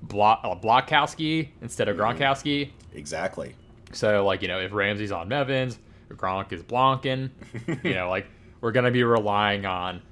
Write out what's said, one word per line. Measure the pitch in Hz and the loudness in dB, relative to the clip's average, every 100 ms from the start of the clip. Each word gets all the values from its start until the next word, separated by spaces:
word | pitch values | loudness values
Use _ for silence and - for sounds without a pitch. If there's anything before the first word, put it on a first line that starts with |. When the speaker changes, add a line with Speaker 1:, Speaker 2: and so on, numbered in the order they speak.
Speaker 1:
Blo-, | - 101 104 113 | -8 2 4 4
uh, | 117 90 | 0 -4
Blokowski | 110 120 131 151 151 - 156 160 156 - | 4 4 6 2 2 -2 -2 -2 -4 -10
instead | 117 - 104 | -14 -2 -2
of | 101 | 2
Speaker 2:
Mm-hmm. | 107 120 | 0 2
Speaker 1:
Gronkowski. | 139 139 147 143 143 - - | 0 0 0 -2 -4 -10 -20
Speaker 2:
Exactly. | - 73 80 90 - 64 - - - - | -16 -10 -6 -6 -6 -12 -12 -20 -20 -18
Speaker 1:
So, | - 110 104 98 | -4 0 2 2
like, | 95 | 0
you | 92 | -2
know, | 92 | -4
if | 92 | -4
Ramsey's | 104 98 104 104 | 0 0 0 -4
on | 95 87 | -6 -4
Evans, | 139 135 135 131 117 - - - | -2 0 -2 -2 -6 -18 -20 -20
Gronk | - 92 95 95 | -6 -4 -2 -4
is | 87 | -8
Blonkin, | 85 120 131 131 135 131 131 - - 117 | -4 2 4 4 0 -4 -6 -10 -14 -12
Speaker 2:
<laughs> | 120 160 | -6 -4
Speaker 1:
you | 175 95 | -2 -2
know, | 90 | 0
like, | 92 98 - - - | -2 -4 -16 -20 -6
we're | 117 | 0
gonna | 117 123 | 2 4
be | 123 | 4
relying | 120 117 104 101 104 101 98 | 4 4 4 2 2 2 -2
on | 92 90 92 - | -2 -4 -8 -12